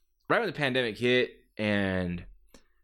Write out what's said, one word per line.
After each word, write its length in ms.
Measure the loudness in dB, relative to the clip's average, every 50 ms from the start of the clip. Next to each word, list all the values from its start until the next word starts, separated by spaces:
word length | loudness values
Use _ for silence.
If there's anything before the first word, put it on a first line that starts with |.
| _ _ _ _ _ -2
right 80 | 0 0
when 80 | 0
the 80 | -2 -2
pandemic 420 | -2 -2 0 0 0 0 0 -2
hit 400 | 0 2 2 4 4 2 0 -4 -10 _ _ _ -4
and, 640 | -2 0 2 2 2 0 0 0 -2 -2 -4 -6 -8 -12 -18 -20 _ _ -20 -20 _ _ _ _